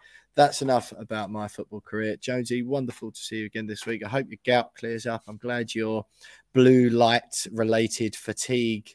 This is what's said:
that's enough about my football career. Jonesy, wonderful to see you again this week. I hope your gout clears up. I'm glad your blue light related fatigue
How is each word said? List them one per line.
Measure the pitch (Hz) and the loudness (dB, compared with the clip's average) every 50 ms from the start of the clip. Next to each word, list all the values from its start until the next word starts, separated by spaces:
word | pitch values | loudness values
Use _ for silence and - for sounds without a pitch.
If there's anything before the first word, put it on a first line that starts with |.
| _ _ - - _ _ - | _ _ -20 -20 _ _ 2
that's | 147 147 139 - - 139 | 4 4 4 4 0 0
enough | 135 127 117 - - 107 | 2 2 2 2 -2 -12
about | - 110 - 110 107 104 95 | -14 -10 -8 -6 -6 -6 -6
my | 107 107 107 104 | -6 -8 -8 -8
football | - - 104 - 107 104 - | -8 -10 -12 -12 -12 -16 -12
career. | - - 110 110 107 104 | -8 -6 -4 -4 -4 -4
Jonesy, | - - - 127 127 120 117 123 123 120 | -6 -6 -4 -4 -4 -2 -2 -2 -4 -2
wonderful | 123 139 139 131 117 - - 117 110 - | -2 -2 -4 -4 -4 -8 -10 -12 -14 -12
to | - | -12
see | - - 113 110 | -12 -10 -8 -8
you | 107 | -8
again | 104 - 113 110 | -6 -8 -8 -8
this | 107 107 - - | -8 -10 -10 -6
week. | 117 117 104 104 | -6 -6 -6 -6
I | 101 | -4
hope | 120 139 131 95 | -4 -4 -4 -6
your | 107 - - | -10 -6 0
gout | 131 123 123 117 - _ | 2 4 4 2 0 _
clears | - - 113 117 113 - | -10 -8 -8 -6 -6 -6
up. | 117 117 113 - - | -6 -6 -6 -8 -12
I'm | 107 | -16
glad | 104 - 123 123 120 117 110 - | -12 -8 -6 -4 -4 -4 -4 -4
your | 113 110 110 110 107 - _ _ _ - - - - _ _ - | -4 -2 -2 -2 -4 -6 _ _ _ -20 -20 -20 -20 _ _ 4
blue | 131 127 127 131 127 123 123 | 6 8 8 8 8 6 4
light | 117 117 117 113 120 120 - - - - - - 113 | 4 4 4 6 4 2 0 -2 -8 -8 -8 -6 -2
related | 113 113 110 113 113 113 110 - - 117 107 - | -2 0 2 2 2 2 0 0 -2 -4 -4 -4
fatigue | - - - 107 - - - 127 123 120 113 113 101 - - | -6 -8 -8 -8 -6 -4 -2 0 0 0 0 0 -2 -6 -12